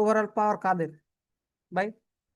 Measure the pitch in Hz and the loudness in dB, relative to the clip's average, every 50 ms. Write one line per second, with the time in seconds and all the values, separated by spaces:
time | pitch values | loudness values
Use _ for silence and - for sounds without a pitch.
0 | 214 214 220 214 214 208 - 220 208 208 214 208 - 190 185 180 165 147 151 151 | 4 4 2 2 0 -2 -2 0 0 0 0 0 -2 -2 -2 -2 -2 -6 -8 -12
1 | _ _ _ _ _ _ _ _ _ _ _ _ _ _ 175 180 196 214 226 _ | _ _ _ _ _ _ _ _ _ _ _ _ _ _ -6 -6 -6 -6 -6 _
2 | _ _ _ _ _ _ _ | _ _ _ _ _ _ _